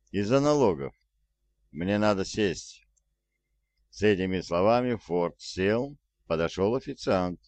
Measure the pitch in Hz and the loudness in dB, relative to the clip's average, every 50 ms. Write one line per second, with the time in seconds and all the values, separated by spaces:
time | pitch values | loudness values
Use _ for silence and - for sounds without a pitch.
0 | _ _ - 98 104 101 123 139 139 147 151 147 131 104 87 69 69 65 - _ | _ _ -6 -4 -2 2 2 2 4 4 2 4 4 2 2 0 -4 -10 -10 _
1 | _ _ _ _ _ _ _ _ _ _ _ _ _ _ - 71 85 95 101 104 | _ _ _ _ _ _ _ _ _ _ _ _ _ _ -10 -6 -4 -2 0 2
2 | 107 107 104 95 95 - - 107 107 95 80 - - - - - _ _ _ _ | 2 2 2 2 -2 -4 -2 0 0 0 0 -4 -10 -18 -20 -20 _ _ _ _
3 | _ _ _ _ _ _ _ _ _ _ _ _ _ _ _ _ _ _ - - | _ _ _ _ _ _ _ _ _ _ _ _ _ _ _ _ _ _ -8 0
4 | 101 107 104 90 95 92 92 90 82 - 85 85 95 107 117 123 127 123 120 104 | 2 2 4 4 2 -2 -2 -2 -4 -2 0 2 4 4 4 2 2 0 -4 -6
5 | - - 85 87 87 85 - - - - - 92 92 98 107 117 131 143 147 - | -4 -2 -2 0 0 -2 -4 -8 -16 -12 -6 -2 0 0 0 0 -2 -4 -8 -16
6 | _ _ _ _ _ - 85 80 82 80 - 90 95 104 120 135 - - 135 - | _ _ _ _ _ -4 -2 -2 -2 -2 -2 0 0 0 0 -2 -4 -6 -12 -8
7 | - 139 107 92 92 90 87 - _ | -2 0 0 0 0 -2 -4 -8 _